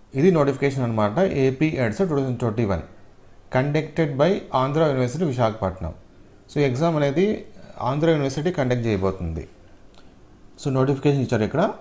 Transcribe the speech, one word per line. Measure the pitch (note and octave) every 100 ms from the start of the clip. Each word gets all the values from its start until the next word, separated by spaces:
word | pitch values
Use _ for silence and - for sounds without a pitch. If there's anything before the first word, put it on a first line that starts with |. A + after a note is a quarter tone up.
| - C3+
ఇది | F3+ E3
నోటిఫికేషన్ | C#3 C3+ C#3+ C3 A#2+
అన్నమాట. | A2 G#2 A#2 F#3+ D3
ఏపీ | C3+ C3 D#3 D3
ఎడ్సెట్ | A#2+ G#2+ F#3+
టూ | D3
థౌజండ్ | D3 A#2+
ట్వంటీ | B2 A2 A2
వన్ | F2 - - - - - - - B2+
conducted | C#3+ D3+ D3+ - D#3 C3+
by | D#3+ G3+ - C3
ఆంధ్ర | C3+ D3 D#3
యూనివర్సిటీ | C3 B2 D3 F3
విశాఖపట్నం. | B2 A2+ G#2+ F#2+ F2+ F2 - - - - - -
So, | D3
ఈ | C#3+
ఎగ్జామ్ | B2 E3+ D#3
అనేది | C#3+ C#3 G3+ - - - - - A#2
ఆంధ్ర | C#3+ E3 D#3+
యూనివర్సిటీ | C3+ C3+ D#3+ D#3+
కండక్ట్ | B2+ B2 A2+
చేయబోతుంది. | G2 F#2+ F#2 E2 D#2 - - - - - - - - - - - -
So, | D3 C3
నోటిఫికేషన్ | C3+ C3+ D3 C#3 A#2+
ఇచ్చారు | A2+ G#2+
ఇక్కడ. | C#3+ A3+ -